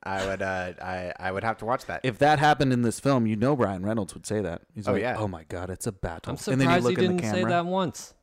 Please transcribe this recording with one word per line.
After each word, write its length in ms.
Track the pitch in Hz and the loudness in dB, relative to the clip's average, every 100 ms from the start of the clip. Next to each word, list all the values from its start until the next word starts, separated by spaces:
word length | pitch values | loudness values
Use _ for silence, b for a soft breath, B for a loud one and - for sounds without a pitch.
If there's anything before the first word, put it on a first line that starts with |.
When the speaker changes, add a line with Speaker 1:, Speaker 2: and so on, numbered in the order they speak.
Speaker 1:
I 200 | 95 98 95 | -4 -2 -2
would, 160 | 95 | -2
uh, 300 | 95 95 90 87 | -2 -2 -4 -8
I, 340 | 90 92 90 - | -8 -6 -6 -6
I 120 | 92 | -4
would 120 | 95 | -2
have 140 | 110 110 | -2 -4
to 80 | 107 | -2
watch 200 | 131 - | -4 -4
that. 160 | 85 | -4
Speaker 2:
If 160 | 127 110 | -4 4
that 180 | 143 151 | 4 6
happened 360 | 151 147 143 | 6 4 4
in 100 | 123 | 4
this 160 | 120 - | 2 0
film, 260 | 135 139 110 | 2 2 2
you 100 | 110 | 2
know 200 | 120 143 | 2 2
Ryan 280 | 107 95 | 2 0
Reynolds 300 | 98 113 92 | -2 -2 -4
would 140 | - - | -8 -4
say 120 | 107 | -2
that. 200 | 92 85 _ - | -2 -6 _ -10
He's 120 | 104 | -2
Speaker 1:
Oh, 60 | |
Speaker 2:
like, 80 | 120 | 0
Speaker 1:
yeah. 140 | 113 110 | 0 -2
Speaker 2:
"Oh 100 | 107 | -4
my 160 | 87 78 | -6 -10
God, 260 | 90 90 | -10 -8
it's 160 | 92 - | -6 -8
a 40 | |
battle." 420 | 98 92 82 - | -6 -8 -8 -8
Speaker 3:
I'm 180 | 127 - | -8 -2
Speaker 2:
And 80 | 131 | 2
then 60 | 135 | 4
he'd 60 | 175 | 4
Speaker 3:
surprised 80 | |
he 60 | 180 | 4
Speaker 2:
look 80 | 185 | 2
in 160 | - - | 2 2
the 40 | |
Speaker 3:
didn't 100 | - | 0
say 60 | - | 0
Speaker 2:
camera. 100 | 175 | 2
Speaker 3:
that 140 | 175 175 | 2 2
once. 480 | 185 180 - - _ | 0 -2 -4 -16 _